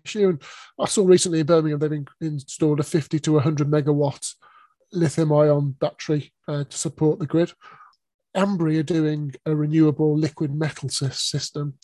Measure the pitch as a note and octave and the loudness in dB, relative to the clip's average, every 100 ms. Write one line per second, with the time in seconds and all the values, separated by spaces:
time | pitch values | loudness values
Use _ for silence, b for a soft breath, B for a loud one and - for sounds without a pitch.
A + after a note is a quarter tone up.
0 | - G#3+ G3 D#3 B B B B - - | -8 0 0 0 B B B B -4 2
1 | F#3 F3+ F#3 D#3+ D3+ E3 D#3 D3 D3+ D3+ | 6 6 6 0 2 4 2 0 -2 -4
2 | C#3 - D#3+ D3 - - D#3 D3 C#3+ E3+ | -8 -10 -8 -8 -10 -2 0 0 0 -2
3 | - D#3 D#3 D3+ D3 D3 D3 D3+ C#3+ C#3+ | -2 -4 0 2 2 0 0 0 2 2
4 | C#3 - - - b b b b _ F3 | 0 -2 -12 -14 b b b b _ -2
5 | D#3+ E3 D#3 D3 D3+ D3 C#3+ C3 D3 - | -2 0 2 4 4 2 0 -4 -6 -6
6 | - D3+ - _ - D3 C#3+ - D#3+ - | -4 -4 -4 _ -10 -8 -8 -8 -8 -2
7 | D#3 D3+ D3+ D#3+ E3+ - B B B B | 0 0 0 0 -2 -4 B B B B
8 | _ _ _ F#3 G3 F#3+ D#3+ D#3 D3+ E3 | _ _ _ -2 -2 0 0 0 0 0
9 | D#3 D3+ D3 C3 D#3+ D3+ D3+ D#3+ D#3 C#3+ | 0 -2 -6 -8 -4 -2 0 4 4 4
10 | D#3 D3+ D#3 - D3+ D3 D#3 - C3+ - | 2 2 0 -2 -6 -2 -4 -6 -8 -4
11 | C3+ - - C#3+ - D3 D3 C3+ | -6 -4 -6 -6 -8 -8 -8 -10